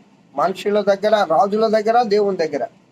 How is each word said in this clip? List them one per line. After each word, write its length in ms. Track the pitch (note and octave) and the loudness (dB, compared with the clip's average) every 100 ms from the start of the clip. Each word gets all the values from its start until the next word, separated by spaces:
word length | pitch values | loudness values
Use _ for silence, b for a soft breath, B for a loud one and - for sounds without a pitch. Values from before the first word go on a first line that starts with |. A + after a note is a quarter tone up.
| _ _ _ | _ _ _
మనుషుల 460 | C#3 E3+ F#3 G#3 G#3 | -4 -2 -2 -2 0
దగ్గర, 440 | G3+ G3 G#3 G#3+ | 0 0 2 0
రాజుల 420 | E3+ D#3+ G3 G#3+ A3 | 2 2 2 0 0
దగ్గర, 360 | G#3+ G#3 A#3 | 0 0 0
దేవుని 340 | A3+ G#3 G3+ F3+ | 2 0 0 -2
దగ్గర. 320 | D#3+ C#3 A2+ _ _ | -4 -4 -8 _ _